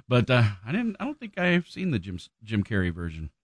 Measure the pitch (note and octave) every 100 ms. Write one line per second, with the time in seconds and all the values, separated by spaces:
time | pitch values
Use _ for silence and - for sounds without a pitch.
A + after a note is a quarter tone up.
0 | - B2 A2+ B2 G#2+ F#2+ A2 F#3+ A#3 G3
1 | B3+ D4 A3+ F#3+ F3+ F3 - - F#3 A2+
2 | F#2+ F2+ - _ G#2+ A2 F#2+ G2+ F2+ E2
3 | E2+ D#2+ D#2 -